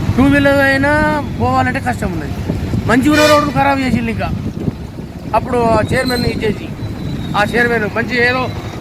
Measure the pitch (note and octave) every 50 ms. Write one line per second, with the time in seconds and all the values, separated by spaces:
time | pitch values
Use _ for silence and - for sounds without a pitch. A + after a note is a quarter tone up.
0 | - - - - C4 C#4 C#4 C#4+ C#4 C#4 C#4 C#4 C#4 C4+ C4+ C4+ C#4 C#4+ D4+ D4+
1 | D4+ D4+ D4+ D4 C4+ - - - A3+ B3 B3+ C4 C4 B3+ A#3+ C4+ - B3+ A#3+ -
2 | G#3+ G3 F3 D#3+ D3 C#3 C3 - - - - - - - - - - F3+ A3 C4
3 | A#3+ D4+ D4+ D4+ D4+ D4+ D4+ D4 D4 D4 A3+ C4+ C#4 C#4 C#4 C4+ C4 B3+ A3+ A#3+
4 | A#3 A3+ G#3+ F#3 F#3+ - - - - - - - - - - - - - - -
5 | - - - - - - - - - C4 B3 A#3+ A#3 A3+ A3+ G#3+ G#3 - A#3 B3
6 | B3+ B3+ B3+ B3 B3 A#3 A3+ - A3 G#3+ G3 - - - - - - - - -
7 | - - - - - - - G3 G#3 A3 G#3+ A#3 A#3+ A#3+ A#3 A3+ G#3+ G3+ - A3
8 | A#3 G#3 B3 A#3+ A#3+ B3 B3 C4 B3+ A3+ - - - - - -